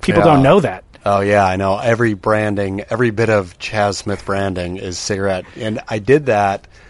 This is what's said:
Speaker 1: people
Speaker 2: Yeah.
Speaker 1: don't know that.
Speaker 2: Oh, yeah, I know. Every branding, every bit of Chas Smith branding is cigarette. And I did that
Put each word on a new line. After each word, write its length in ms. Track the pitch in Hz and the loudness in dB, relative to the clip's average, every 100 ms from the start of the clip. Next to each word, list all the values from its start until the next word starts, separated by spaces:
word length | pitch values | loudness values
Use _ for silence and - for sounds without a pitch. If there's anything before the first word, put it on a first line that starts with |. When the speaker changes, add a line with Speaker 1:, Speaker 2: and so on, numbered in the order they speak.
Speaker 1:
people 200 | - 202 | -2 2
Speaker 2:
Yeah. 40 | 175 | 4
Speaker 1:
don't 100 | 139 | 6
know 180 | 135 190 | 6 4
that. 240 | 123 82 - - | 2 -6 -14 -6
Speaker 2:
Oh, 160 | 104 101 | 0 0
yeah, 240 | 101 104 | 4 4
I 120 | 95 92 | 4 2
know. 220 | 98 98 | 0 0
Every 360 | 120 113 117 | 0 0 0
branding, 680 | 98 110 107 107 101 98 98 - | 0 0 0 0 -2 -4 -6 -6
every 220 | 113 120 | -2 0
bit 180 | 104 110 | 0 0
of 300 | 104 90 - | 0 -2 -10
Chas 400 | - 107 101 92 | -8 -2 -2 -2
Smith 260 | 104 95 | -6 -8
branding 520 | - 98 98 90 87 92 | -4 -4 -4 -4 -6 -8
is 220 | 95 87 | -10 -8
cigarette. 460 | - 98 98 92 87 - | -6 -4 -2 -4 -6 -10
And 240 | 110 113 - | -8 -8 -6
I 100 | 110 | -6
did 280 | 101 151 135 | 2 2 2
that 400 | 104 101 101 - - | 0 0 -2 -8 -20